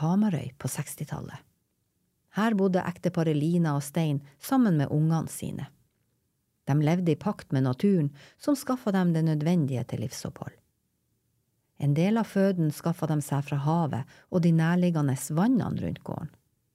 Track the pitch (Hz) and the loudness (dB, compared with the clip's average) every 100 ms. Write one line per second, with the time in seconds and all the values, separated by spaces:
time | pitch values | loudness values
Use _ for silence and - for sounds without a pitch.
0 | 156 190 214 151 117 - - - 143 - | 0 2 2 0 -4 -8 -8 -6 -8 -10
1 | 151 143 - - - _ _ _ _ _ | -10 -10 -10 -14 -20 _ _ _ _ _
2 | _ _ _ - 226 214 196 180 - - | _ _ _ -2 0 2 2 2 -2 -4
3 | 175 175 160 147 151 175 165 143 139 - | -4 0 0 2 2 2 2 0 -2 -2
4 | 160 139 143 _ - 269 233 160 139 151 | 0 -2 -6 _ -2 2 4 4 2 2
5 | 160 160 - - - - 139 - _ _ | 2 0 -2 -8 -8 -8 -10 -16 _ _
6 | _ _ _ _ _ _ - 143 151 175 | _ _ _ _ _ _ -2 2 2 2
7 | 170 147 214 202 - 135 131 127 202 190 | 2 0 -2 -6 -4 0 0 2 2 2
8 | 139 - - _ - 277 - 254 - 196 | 0 -4 -16 _ -2 -2 -2 -4 -2 0
9 | 180 160 160 151 151 180 135 127 127 - | 2 2 2 0 2 2 0 -2 -6 -6
10 | 113 - - - - - _ _ _ _ | -8 -8 -10 -10 -14 -16 _ _ _ _
11 | _ _ _ _ _ _ _ - 143 147 | _ _ _ _ _ _ _ -4 0 2
12 | 185 226 214 202 190 185 156 - - 170 | 2 0 0 2 2 2 0 -2 -4 -2
13 | 156 156 - 143 143 143 143 170 156 117 | -2 -2 0 -2 -2 -2 0 0 0 -4
14 | 131 - _ 185 170 160 160 180 180 165 | -8 -14 _ 0 4 4 4 2 2 2
15 | 143 135 - 156 214 262 - - 85 - | 0 0 -2 0 2 2 0 -4 -4 -6
16 | - - 156 - _ _ _ | -8 -10 -10 -14 _ _ _